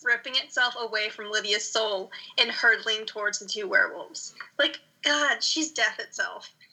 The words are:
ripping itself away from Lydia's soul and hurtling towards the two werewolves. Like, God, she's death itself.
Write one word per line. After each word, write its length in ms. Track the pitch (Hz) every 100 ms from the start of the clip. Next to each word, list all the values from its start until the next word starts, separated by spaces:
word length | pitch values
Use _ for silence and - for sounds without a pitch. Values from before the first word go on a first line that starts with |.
ripping 320 | 240 233 269 262
itself 400 | 294 262 247 240
away 300 | 226 214 214
from 220 | 214 208
Lydia's 320 | 214 202 208
soul 480 | - 226 214 190 190 - - -
and 140 | 233
hurtling 540 | 226 220 208 226 214 214
towards 340 | 220 202 202
the 60 | 196
two 240 | 208 190
werewolves. 640 | 196 - - - - - - - -
Like, 200 | 320 - - _
God, 380 | 294 294 285 233
she's 300 | - 311 311
death 260 | - 214 -
itself. 500 | 220 - - 180 - - -